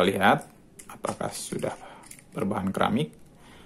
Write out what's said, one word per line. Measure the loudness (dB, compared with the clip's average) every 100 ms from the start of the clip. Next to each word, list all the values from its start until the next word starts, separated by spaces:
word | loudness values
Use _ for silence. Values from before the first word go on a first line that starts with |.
| 4
lihat | 4 4 4 0 -18 -20 -20 -18
apakah | -8 -6 -4 -6 -6
sudah | -6 -4 -4 -6 -12 -18 -18 -20 -12
berbahan | -4 -2 0 0
keramik. | 2 2 2 0 -6 -20 -20 -20 -20